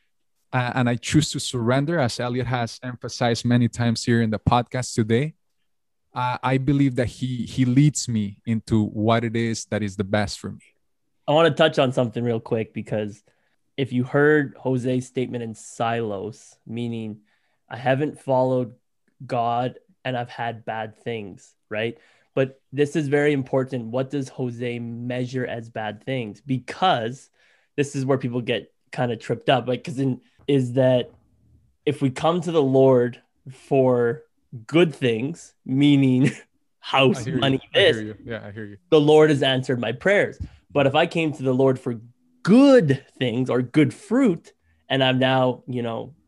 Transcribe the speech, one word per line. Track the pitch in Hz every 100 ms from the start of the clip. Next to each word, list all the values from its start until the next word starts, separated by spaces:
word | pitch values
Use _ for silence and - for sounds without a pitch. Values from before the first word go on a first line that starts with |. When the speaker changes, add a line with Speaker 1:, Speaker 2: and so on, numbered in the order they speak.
| _ _ _ _ _
Speaker 1:
uh, | 127 123 127
and | 120
I | 123
choose | - 151 147
to | 143
surrender, | - 127 113 131 143 170
as | 123 -
Elliot | 123 123 120
has | 123 117 -
emphasized | 127 120 123 - 120 117
many | 120 123 117
times | - 117 113 -
here | 117
in | 113
the | 107
podcast | - 123 120 131 120
today, | - 110 113 151 - _ _ _ _ _ _ _
uh, | 123 127 123
I | 127 135
believe | 131 143 143 123
that | 117
he, | - 127 123 -
he | - 123
leads | 123 147 - -
me | 110 101 107 -
into | 113 - 113 104
what | 110 107 117 117
it | 113
is | 117 110 -
that | 107
is | 104 95
the | 95
best | 104 101 -
for | 98
me. | 98 _ _ _ _ _ _ -
Speaker 2:
I |
wanna | 147 165
touch | - 160 156
on | 131
something | 131 123 110
real | 120 113
quick, | - 113 110
because | 123 107 110 107 101 _ _ _ _ _ -
if | 135
you | 127 123
heard | 143 147 151 139 -
Jose's | 127 131 120 127 123
statement | - 123 120
in | 113
silos, | 107 - - 117 117 113 101 95 120 - _ -
meaning, | 113 120 117 110 104 _ _ _ _ -
"I | 113
haven't | 131 131 147 -
followed | - 131 131 127 117 117 _ _ _ _ 127
God | 123 117 120 127 - _ _ 131
and | 123
I've | 120
had | - 117 113
bad | 110 110 110 107
things," | - 113 101 90 _ _ -
right? | 107 113 120 _ _ _ -
But | 131 - _
this | 131 143 165
is | 143
very | 147 147
important. | 143 127 135 131 127 113
What | 120 135
does | 143 131
Jose | - 127 117 120 120
measure | 117 117 120 123 123 127 123
as | 117 113
bad | 113 107 104 -
things? | 131 110 104
Because | - 131 - - 185 135 113 135 - _ _ _ _ -
this | 139 143
is | 131
where | 135
people | 131 123
get | 113 117 - _ _
kinda | - 123 110
tripped | - - -
up, | 131 123
like, | 123
'cause | - 127
in, | 135 127 _ _ -
is | 143 123
that | 123 127 127 120 - _ _ _ _ _ _ -
if | 127
we | 139
come | 127 156 175
to | 175
the | 165
Lord | 135 131 135 127 120 117 _ _ -
for | - - 139 127 123 120 117 - _ _ 123 110
good | 156 175 -
things, | 127 113 135 170 - _ -
meaning | 131 147 143 135 127 135 - - _
<laughs> | _ _
house, | - 139 135 135
Speaker 1:
I |
hear | 120
you. | 131
Speaker 2:
money, | 135 135 - 165
Speaker 1:
I |
hear | 190
Speaker 2:
this, | 117
Speaker 1:
you. | 107 107
Yeah, | 120 113 107
I |
hear | 101
you. | 107 101 _
Speaker 2:
the | 156
Lord | 151 156 156
has | 143
answered | 135 131 131 123
my | 113
prayers. | 120 190 202 139 - - - _
But | 143 135
if | 143
I | 170
came | 170 160
to | 135
the | 131
Lord | 127 135 131
for | - 117 117 _ _ _
good | - 226 277 262 156 131 - -
things | 123 113 127
or | 123
good | 123 151 139
fruit, | - - 233 269 170 - _ _ _ -
and | 135
I'm | 131 127
now, | 127 131 127 120 -
you | 123
know, | 117 113 117 -